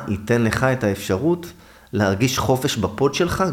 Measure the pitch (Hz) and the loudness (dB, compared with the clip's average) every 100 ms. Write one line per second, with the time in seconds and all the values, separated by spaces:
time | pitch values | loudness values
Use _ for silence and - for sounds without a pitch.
0 | 123 98 110 120 113 107 131 123 107 98 | -2 -6 0 2 2 2 0 0 0 -2
1 | - 95 147 175 - - - - - 104 | -2 0 0 -2 -4 -18 -20 -20 -6 0
2 | 101 98 127 - 107 127 139 117 90 - | 2 2 0 0 0 0 0 -2 -2 0
3 | 135 - 175 - 190 | 0 2 -2 0 0